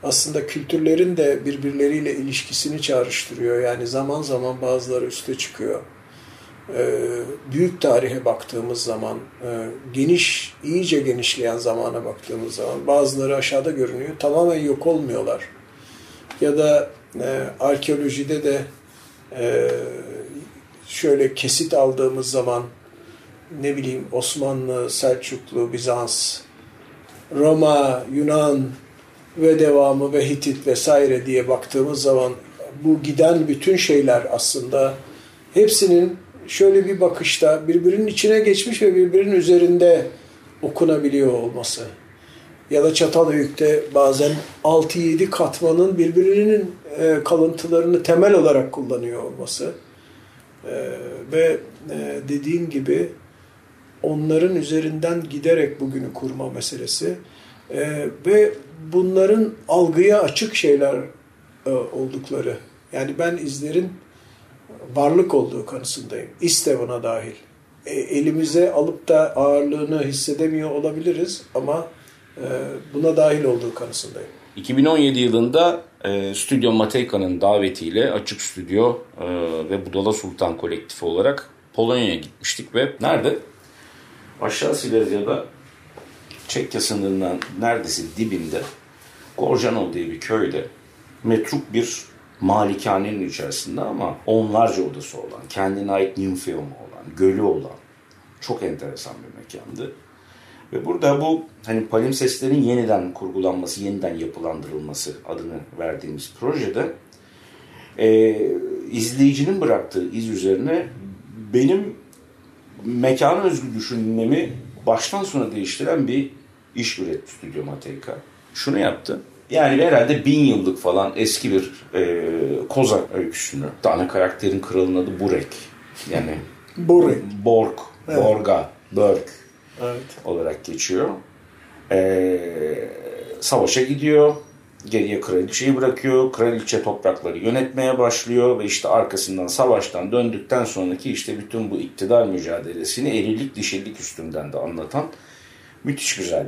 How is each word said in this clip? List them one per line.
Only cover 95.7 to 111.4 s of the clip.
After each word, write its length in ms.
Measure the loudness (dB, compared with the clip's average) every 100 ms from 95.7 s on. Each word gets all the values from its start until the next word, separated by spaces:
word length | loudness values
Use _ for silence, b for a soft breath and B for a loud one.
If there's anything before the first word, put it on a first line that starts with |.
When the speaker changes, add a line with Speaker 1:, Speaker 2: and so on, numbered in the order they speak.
| -4 -2
Speaker 2:
ait 260 | 0 0 -2
ninfeomu 440 | -4 -4 -6 -8
olan, 540 | -10 -14 -20 -18 -18 2
gölü 240 | 2 4
olan 300 | 0 0 -4 -16 -20 _ _ _ _ _
çok 220 | -10 -6
enteresan 500 | -6 -8 -12 -14 -16
bir 280 | -16 -20 -20
mekandı. 500 | -20 -20 -16 -14 -14 -16 _ B B B B B B
Ve 120 | -8 -4
burada 360 | 0 2 2
bu 240 | 0 -2 -4 -18 -4
hani 220 | -4 0
palimpsestlerin 720 | 0 0 0 -2 0 0 2
yeniden 520 | 2 2 2 0 0
kurgulanması, 680 | -8 -8 -2 -2 -2 -6 -8
yeniden 320 | -6 -6 -6 -6
yapılandırılması 1000 | -10 -8 -8 -8 -10 -10 -10 -10 -10 -12 -12
adını 320 | -12 -10 -12 -16 -10
verdiğimiz 540 | -8 -8 -10 -12 -14 -6
projede, 540 | -4 -2 -4 -4 -4 -8 _ B B B B B B B B 0
e, 400 | 4 6 4 4 -2 -2 -6 -10 -8
izleyicinin 680 | -6 -4 4 4 4 0 0
bıraktığı 500 | 0 0 -2 -6 -6
iz 180 | -6 -6
üzerine 580 | -2 0 0 0 -2 -4 -12 -18 -18 -20 -18